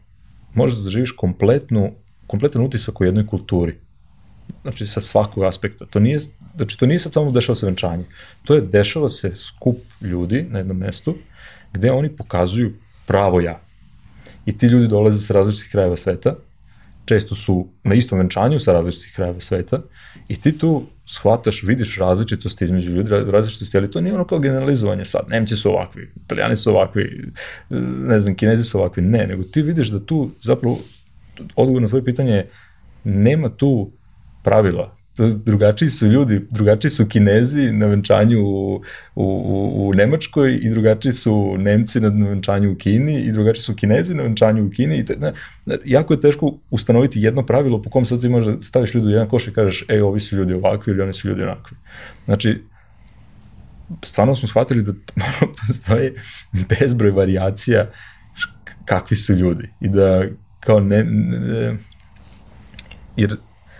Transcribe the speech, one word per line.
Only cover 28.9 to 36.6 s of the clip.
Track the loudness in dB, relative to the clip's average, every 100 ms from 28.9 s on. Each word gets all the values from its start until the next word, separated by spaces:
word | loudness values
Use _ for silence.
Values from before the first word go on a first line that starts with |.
| 0
ne, | 2 2 0
nego | -4
ti | -4 -2
vidiš | 0 0 -2
da | -2 -4
tu | -2 -4 -4
zapravo, | -2 0 0 -4 -8 -20 _ -20 -20 -20 -6 0
odgovor | 2 2
na | 0
svoje | 0
pitanje | -2 -2 0
je, | 0 -2 -10 _ _ -20 -10
nema | -2 2 2 2 0
tu | 0 0 2 -2 -10 _ _ -20 -6
pravila. | 0 2 2 0 -6 -12 _ 0
To, | 0
drugačiji | 0 0 2 4 2 0
su | 2 4
ljudi, | 4 4 0 -2
drugačiji | 0